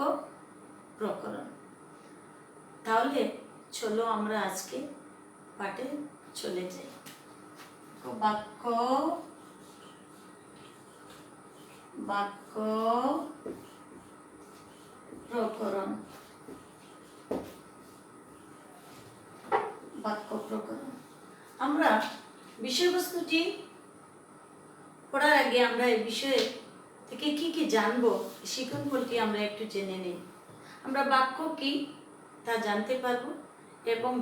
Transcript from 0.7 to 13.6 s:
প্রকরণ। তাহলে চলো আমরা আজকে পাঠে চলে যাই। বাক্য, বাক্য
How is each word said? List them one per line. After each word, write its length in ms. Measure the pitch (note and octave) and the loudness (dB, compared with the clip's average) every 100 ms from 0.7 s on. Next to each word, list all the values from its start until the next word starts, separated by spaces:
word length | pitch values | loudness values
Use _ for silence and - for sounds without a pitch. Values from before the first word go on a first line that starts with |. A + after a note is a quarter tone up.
| - - - | -20 -14 -2
প্রকরণ। 480 | G3+ - - G#2 - - - - - - - - - - - - - - | -2 -2 -4 -6 -8 -14 -18 -20 -20 -20 -20 -20 -20 -20 -20 -20 -20 -8
তাহলে 380 | A3 A3+ C#4 C4 G#3+ - - - - | 2 4 4 4 2 -2 -12 -18 -12
চলো 300 | - A3 G#3+ A3+ | -4 0 2 2
আমরা 300 | G#3+ G#3+ G#3+ | 2 2 0
আজকে 360 | F#3+ - - C4 D4 - - - - - - - | 0 -2 -4 -6 -6 -10 -16 -20 -20 -20 -16 -6
পাঠে 280 | G3 - C#4 D4 - - - | -6 -4 -4 -4 -8 -12 -14
চলে 300 | - - F3+ F3+ | -8 -4 -2 -4
যাই। 140 | - - - - - - - - - - - - - B2+ G#3+ | -6 -12 -14 -16 -18 -18 -18 -18 -18 -18 -18 -20 -12 -8 2
বাক্য, 400 | G#3+ G#3+ - - A#3+ A#3 B3 C4+ D#4+ E4+ - - - - - - - - - - - - - - - - - - - - - - - - - - - - G3+ | 2 2 -4 -6 0 4 6 4 4 0 -6 -16 -18 -18 -20 -18 -18 -20 -20 -20 -20 -20 -20 -20 -20 -20 -20 -20 -18 -18 -18 -18 -20 -18 -18 -18 -14 -8 0
বাক্য 440 | G3+ G3+ - - G#3+ G#3+ A3 A3+ A#3+ C#4 D#4+ - - - - | 0 0 -4 -8 -2 0 4 4 4 4 2 -2 -8 -8 -10